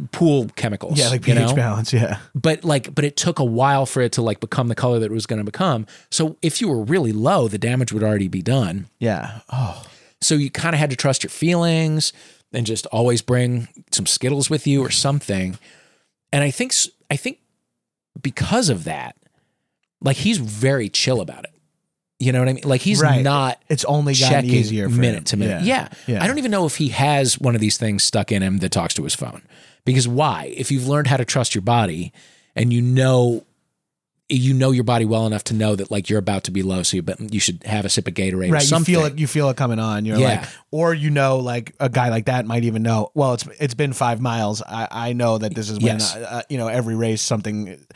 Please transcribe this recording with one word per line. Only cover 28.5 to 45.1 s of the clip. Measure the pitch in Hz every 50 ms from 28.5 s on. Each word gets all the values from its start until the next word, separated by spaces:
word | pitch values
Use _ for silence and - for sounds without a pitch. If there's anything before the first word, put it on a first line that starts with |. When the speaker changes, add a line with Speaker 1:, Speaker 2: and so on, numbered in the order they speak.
| 95 98
Speaker 1:
that | 90 90
talks | - 95 85 82 -
to | - -
his | 73 -
phone. | - 135 120 - - - _ - - - - _ _ -
Because | 131 127 127 120
why? | 120 120 135 151 143 101 78 76 - -
If | - 131 -
you've | 139 131 123
learned | 131 143 147 147 123
how | 139
to | 127 123
trust | - - 135 123 - -
your | 107 92
body | 110 120 120 110 87 80 85 90 - - - - - _ _ _ _ -
and | - 110 120 120
you | 120
know, | 123 123 127 131 131 131 127 123 123 120 120 110 - _ _ _ _ _ _ _ _ _ _ _ _ _ _ _ _ -
you | - 127 127 131 131
know | 131 131 131
your | 131 123 117
body | 113 120 117 113
well | 107 113 113 113
enough | 110 107 101 -
to | - 113
know | 107 110 107 104
that, | 95 98 -
like, | 107 101 90 -
you're | 104 107
about | 95 104 101 98 -
to | 95
be | 92 98 92
low, | 95 95 92 87
so | - -
you, | 92 82
but | 95 92 - 107 110 110
you | 101
should | - - 87 85 -
have | 110 107 104 98
a | -
sip | - - 92 -
of | 85
Gatorade | - 95 95 92 92 92 90
or | 82
Speaker 2:
Right, | 147 143
Speaker 1:
something. | 143 160 165 165 170 180
Speaker 2:
you | 170
feel | 156
it, | 147 135 151
you | 156
feel | 127 - 151 143 135
it | 127 -
coming | 139 120 117 113
on. | 110 110 107 104 107
You're | 110 107
Speaker 1:
Yeah. | 110 131 127 110 92
Speaker 2:
like, | - - - - - _
or, | - 156 170 170 165
you | 156 147 151
know, | 147 143 135 135 131 131
like, | 127 123 120 120 117 - - -
a | 139 131
guy | 117 127 123 123
like | 113 113 110
that | 131 127 127 110
might | 110 117 120 117
even | 117 110 113 110
know, | 113 113 110 104 - -
well, | 147 139 131 123
it's, | 113 - - - -
it's | 151 135 117
been | 120 147 139 123
five | - 131 120 120 110 123
miles. | 123 113 117 107 104 107 104 110
I, | - 104 113 113 -
I | - 113 117 120